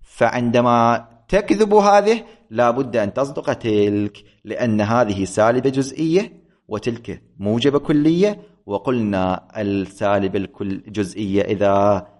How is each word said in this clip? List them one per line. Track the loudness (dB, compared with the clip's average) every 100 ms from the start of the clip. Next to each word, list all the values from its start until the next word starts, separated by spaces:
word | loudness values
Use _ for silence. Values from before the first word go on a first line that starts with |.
فعندما | -20 -2 -2 0 0 2 4 4 4 2 -4 _ _
تكذب | -2 0 0 4
هذه | 4 6 4 4 -2 -4 -20 _
لا | 0 0
بد | 0 -2 -2
أن | -2
تصدق | -2 -4 -4 -6
تلك، | -4 0 2 2 0 -4 -8 _ _
لأن | -12 -4 -2 0
هذه | 2 2 0 -2
سالبة | -4 2 2 2 0
جزئية | -2 -6 -4 -2 -2 -2 -14 _ _ _
وتلك | -8 -6 -8 -12 -14 _ -8
موجبة | -2 0 2 2
كلية، | 2 2 2 2 0 -2 -14 _ -8
وقلنا | -6 -2 -2 0 0 -2 -4 _ -8
السالبة | -4 -4 -4 -4 0 0 0 -4
الكل-، | -6 -8 -8 -8 -8
جزئية | -6 -6 -6 -2 -2
إذا | 0 0 2 4 2 0 -4 _